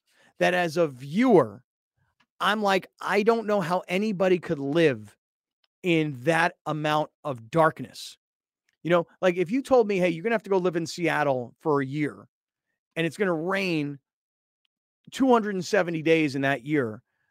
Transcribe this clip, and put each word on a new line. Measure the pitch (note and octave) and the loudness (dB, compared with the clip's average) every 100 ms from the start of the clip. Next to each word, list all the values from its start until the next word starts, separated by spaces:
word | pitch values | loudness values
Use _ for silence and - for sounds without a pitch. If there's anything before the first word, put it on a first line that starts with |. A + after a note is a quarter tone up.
| _ _ _ - | _ _ _ -2
that | F3+ | 0
as | F3+ F3 D#3 | 0 -2 0
a | D#3+ | -2
viewer, | B2 C#3 F3 C4 F#3 A2 G#2+ _ _ _ _ _ _ _ - | -4 -8 0 6 6 4 -4 _ _ _ _ _ _ _ -4
I'm | F3+ G#3+ | -2 0
like, | G3+ F#3+ - - | 2 0 -2 -12
"I | D3+ G3 | -2 0
don't | A3 A#3 G#3 | 2 2 0
know | G#3 | -2
how | D#3+ F3+ - | 0 -4 -2
anybody | F#3 A3 F3+ F#3+ F3 | -2 -2 0 2 0
could | - D3+ | -2 -6
live | C#3 D#3+ D#3+ A2+ G#2 _ _ _ _ _ _ _ | -2 4 4 2 -8 _ _ _ _ _ _ _
in | F#3 D#3+ D#3 B2+ | 0 0 0 -4
that | C3+ E3 F3 - - | 0 2 0 -2 -8
amount | D3+ D3+ D3+ D3+ _ | -4 0 0 -2 _
of | D3+ A#2+ A2+ | -10 -10 -4
darkness." | E3 D#3 - B2 - - - _ _ _ _ _ _ | 2 2 0 -14 -14 -18 -20 _ _ _ _ _ _
You | D#3+ | 0
know, | F3 E3 - | 0 0 -2
like, | F#3 F3+ | -2 0
if | E3+ | -2
you | B3+ | -2
told | - C4 G#3 | 2 2 4
me, | G3 | 2
"Hey, | F3+ | 0
you're | E3 | -2
gonna | G#3 A3+ | -2 -4
have | |
to | G3 | 0
go | G3 | 0
live | F3+ E3+ | 0 -2
in | D#3+ | -6
Seattle | - D#3+ D3 C#3+ B2+ A#2 _ | -4 -2 0 0 -2 -6 _
for | D#3+ C#3+ | 0 0
a | C3+ | 0
year, | D3 C#3+ G2 - _ _ _ _ _ _ - | -4 -6 -6 -20 _ _ _ _ _ _ -4
and | E3 | -4
it's | - | -2
gonna | G3 D#3+ | -2 -2
rain | F3 G3 F#3 D#3+ C#3+ C#3 _ _ _ _ _ _ _ _ _ _ - | -2 -2 -2 -2 -4 -10 _ _ _ _ _ _ _ _ _ _ -12
two | - C4 | 0 4
hundred | A#3 G#3 F#3+ | 4 2 -6
and | E3 | -2
seventy | G3+ F3 D#3+ | 0 0 -2
days | D3+ D#3+ D3+ C3+ | 2 2 2 0
in | |
that | C#3 C#3 C3+ | -2 -2 -2
year," | D3+ A#2 G#2+ _ _ _ | -2 -2 -6 _ _ _